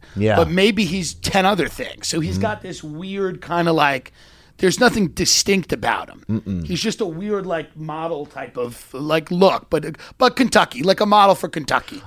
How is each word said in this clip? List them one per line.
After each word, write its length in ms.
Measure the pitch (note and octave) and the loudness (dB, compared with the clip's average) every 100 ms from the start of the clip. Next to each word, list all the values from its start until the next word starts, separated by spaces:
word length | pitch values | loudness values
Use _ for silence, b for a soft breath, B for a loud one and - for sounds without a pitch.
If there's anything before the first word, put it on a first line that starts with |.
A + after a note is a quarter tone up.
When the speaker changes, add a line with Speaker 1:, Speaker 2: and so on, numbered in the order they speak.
| b G2 | b 0
Speaker 1:
Yeah. 180 | G#2+ G#2 | 2 4
Speaker 2:
But 140 | D#3+ | 4
maybe 340 | F3 G3+ G#3+ | 4 4 2
he's 300 | F3+ F#3+ D#3 | 0 -2 -6
ten 320 | - - G3+ F#3 | -6 -2 2 2
other 240 | G3+ C#3 | 2 -2
things. 380 | - - - - | -6 -12 -10 -6
So 100 | E3 | -4
he's 140 | D#3+ | -2
Speaker 1:
Mm-hmm. 80 | F#3 | -2
Speaker 2:
got 200 | G#3 G#3 | -4 -4
this 220 | F#3 E3+ | -10 -12
weird 560 | D#3 D3+ F#3+ G3 F#3+ E3+ | -12 -10 -8 -4 -4 -6
kind 300 | - F3 E3+ | -4 0 2
of, 60 | D#3+ | 2
like, 360 | D3 C3+ - _ b b b - | 2 0 -8 _ b b b -2
there's 240 | F#3+ F3+ | 0 4
nothing 260 | B3 A#3 F3+ | 2 4 -2
distinct 600 | - E3+ - - F#3+ - | 0 0 2 2 0 0
about 380 | - A#2 G#2 - | -4 -2 -2 -6
him. 160 | - - | -12 -6
Speaker 1:
Mm-mm. 380 | A2 - F#2 D#2+ | -6 -4 -6 -4
Speaker 2:
He's 140 | E3+ | -4
just 180 | A3 - | -4 -4
a 60 | G3+ | -4
weird, 400 | D#3+ G#3 G3+ F#3 | -6 -4 -4 -4
like, 280 | E3 D3 D3+ | -6 -6 -12
model 480 | D#3 D#3 E3 D3+ C#3+ | -10 -8 -6 -8 -10
type 320 | C#3 C3 B2 | -12 -12 -8
of, 360 | A#2+ A#2 - | -8 -10 -14
like, 380 | C3 D3+ D#3+ D3+ | -8 -2 -2 0
look, 380 | F3+ F#3+ A#2+ - | 4 4 4 -2
but, 260 | D#3 D#3 D#3+ B - | -4 -4 -10 B 2
but 180 | B3 - | 2 4
Kentucky, 480 | A#3+ G#3 F3 - | 4 4 2 0
like 160 | E3+ F#3+ | 2 2
a 60 | G#3 | 4
model 300 | G#3 G3 F3+ | 6 6 4
for 120 | F3+ | 0
Kentucky. 540 | E3 C#3 C3 - - | -6 -2 -2 -2 -16